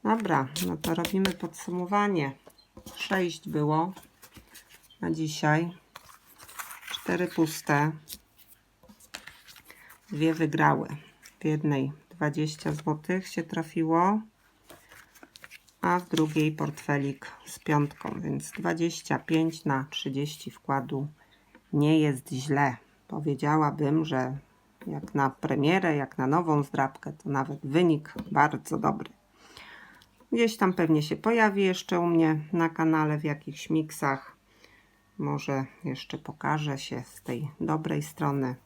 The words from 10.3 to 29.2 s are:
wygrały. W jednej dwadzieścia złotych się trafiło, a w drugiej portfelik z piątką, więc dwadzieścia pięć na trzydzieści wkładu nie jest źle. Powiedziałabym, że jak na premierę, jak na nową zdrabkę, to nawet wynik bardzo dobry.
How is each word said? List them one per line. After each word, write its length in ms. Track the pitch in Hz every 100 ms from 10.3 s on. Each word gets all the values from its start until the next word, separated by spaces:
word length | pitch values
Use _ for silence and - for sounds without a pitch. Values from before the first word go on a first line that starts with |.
wygrały. 540 | 160 156 160 151 147 - 147 - _ - _
W 40 |
jednej 480 | 156 151 151 139 135 143 _
dwadzieścia 600 | - 151 151 151 - 156
złotych 560 | 151 156 156 - 185 185
się 140 | -
trafiło, 800 | 165 165 160 170 160 165 180 214 220 _ _ _ _ - _ - - - - - - - _ _
a 160 | 180 180
w 80 | 175
drugiej 440 | 160 156 156 156
portfelik 720 | 156 151 151 - 143 139 139 - - -
z 120 | -
piątką, 640 | - 147 147 - - -
więc 300 | 160 139 147
dwadzieścia 680 | - 170 165 170 160 - -
pięć 460 | - 160 160 160
na 200 | 156 135 135
trzydzieści 600 | - 143 135 147 151 -
wkładu 580 | - - 139 127 139 147 - _ _ _ - _
nie 280 | 147 147 156
jest 300 | 151 131 -
źle. 460 | 131 143 143 143 120 _ _ -
Powiedziałabym, 960 | 160 151 135 147 156 151 147 143 160
że 340 | 156 135 127 139 _ _ _ _ -
jak 280 | 151 180
na 160 | - 135
premierę, 680 | - - 139 143 185 175 147
jak 220 | 135 -
na 80 | 131
nową 360 | 160 165 147
zdrabkę, 500 | 139 143 135 - 147
to 180 | 156 -
nawet 360 | 139 135 143 139
wynik 480 | 151 180 151 - - -
bardzo 460 | - 147 - - -
dobry. 320 | 151 147 - -